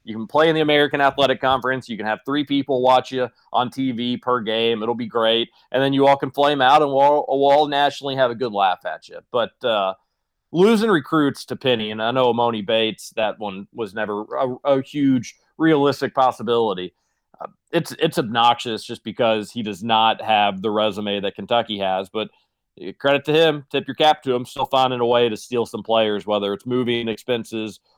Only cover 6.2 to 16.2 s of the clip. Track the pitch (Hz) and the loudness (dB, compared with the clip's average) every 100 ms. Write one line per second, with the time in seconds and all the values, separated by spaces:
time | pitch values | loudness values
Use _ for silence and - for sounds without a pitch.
6.2 | 139 143 143 143 131 151 147 135 143 147 | 0 0 0 4 4 4 4 4 4 4
7.2 | - 139 139 143 147 143 143 - 139 135 | 0 0 4 4 4 2 0 -2 -4 0
8.2 | 127 113 123 101 95 90 87 80 - 85 | 0 0 -4 0 0 0 -6 -12 -14 -20
9.2 | - 120 107 _ 123 107 95 95 _ _ | -6 -4 -4 _ -2 0 -2 -4 _ _
10.2 | _ _ _ 156 202 220 226 175 - 160 | _ _ _ 2 4 4 2 0 0 0
11.2 | 143 - - 120 131 117 107 107 113 131 | 0 -2 -8 -4 -2 -2 -2 -4 -2 0
12.2 | 127 117 120 110 101 113 110 98 - - | 2 2 0 -2 -2 0 0 -4 -10 -6
13.2 | 107 92 104 95 101 110 104 107 107 104 | -6 -6 -10 -12 -14 -10 -10 -8 -8 -8
14.2 | 113 131 131 123 143 135 131 147 139 127 | -8 -6 -6 -4 0 0 -2 -2 0 0
15.2 | - - _ - 160 151 143 139 139 - | -2 -14 _ -2 2 4 2 0 -2 0